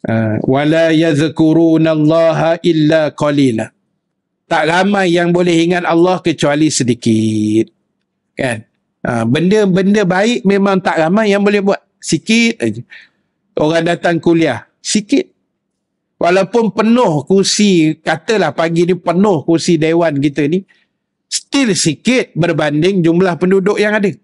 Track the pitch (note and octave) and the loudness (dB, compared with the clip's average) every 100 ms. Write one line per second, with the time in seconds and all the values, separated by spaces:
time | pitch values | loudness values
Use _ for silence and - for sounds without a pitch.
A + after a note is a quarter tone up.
0 | - A2+ A2+ A2 - C3 D3 D#3+ E3 D#3+ | -2 -2 -2 -2 0 0 2 2 2 2
1 | E3 C#3+ D#3 D3+ D#3+ D#3+ E3 D#3+ D#3+ D#3 | 2 0 -2 0 2 4 2 2 2 2
2 | D3+ E3 E3 D3+ D#3 E3+ F3 D#3+ D3+ D#3+ | 2 2 2 0 -2 0 0 2 2 2
3 | D3+ - D3 C#3+ C3+ A2+ A2 _ _ _ | 0 -2 -2 2 0 0 -8 _ _ _
4 | _ _ _ _ _ E3 D#3 F3 G3 G3+ | _ _ _ _ _ -2 0 0 0 0
5 | F#3 E3+ F3 F3 F3 E3 E3+ F3+ E3+ E3 | 0 0 2 0 2 2 0 0 0 2
6 | F3+ F3+ F3 D#3 D3+ D3 D3+ - A#2+ A#2 | 2 0 -2 -2 -2 0 0 0 -2 -2
7 | - A2 A2 A2 G#2+ G#2+ A2+ _ _ _ | 0 0 0 -2 0 0 -2 _ _ _
8 | _ _ _ - B2+ A2+ A2 _ _ _ | _ _ _ -8 -6 -6 -12 _ _ _
9 | - A#2 A2+ C#3 F3 G#3+ G3+ F#3 G3 G#3 | -6 -4 -2 0 2 2 2 0 0 0
10 | G3 F#3 A3 A#3+ F#3+ G3 G3 F#3+ F#3+ E3 | 0 0 0 0 0 0 0 0 -2 -2
11 | D#3+ G#3 G#3+ G3+ G3+ G#3 G3 F#3+ _ _ | 0 0 0 0 0 0 0 -4 _ _
12 | - D3+ - A3+ A#3 A3+ A2+ G#2+ - - | -6 -6 0 0 0 -2 -6 -6 -14 -20
13 | - _ _ _ _ - D3+ E3 E3+ E3+ | -20 _ _ _ _ -4 -2 0 -2 -2
14 | F3+ E3+ F3 E3 D#3 A#2+ - _ - A3 | -2 0 0 2 0 -4 -12 _ -6 -6
15 | G#3 C#4 - _ _ _ _ _ _ _ | -2 -2 -2 _ _ _ _ _ _ _
16 | _ _ E3+ F#3 F#3+ A#3 A3+ - A3 A#3 | _ _ 0 0 0 0 -2 -2 0 2
17 | A#3 D3+ C3+ F#3+ F#3+ - G#3 F3+ D#3 D#3 | 2 0 0 0 0 0 2 2 2 -2
18 | - D#3+ - A3 D#3+ C#3+ E3 E3 F3 F3+ | -6 -6 -2 -2 -2 -2 -2 0 0 -2
19 | - E3+ G#3 E3+ - E3 - E3+ D#3 E3+ | -2 0 2 0 0 -2 0 0 2 0
20 | E3+ C#3 D3 C#3+ D3 F3+ F#3+ _ _ _ | 0 0 -2 -2 -2 -2 -6 _ _ _
21 | _ _ _ - - C#4 B3+ E3+ E3 C#3 | _ _ _ -12 -6 -2 0 0 -2 -2
22 | - B3+ - D3+ E3+ D3+ D3+ D3 F3 G3+ | -2 -2 -2 -4 -2 0 -2 0 0 0
23 | E3 E3+ - E3 F3+ G3 F#3 G3+ G#3 G#3+ | 0 2 0 0 0 0 0 0 0 0
24 | G3+ C3+ | -2 -6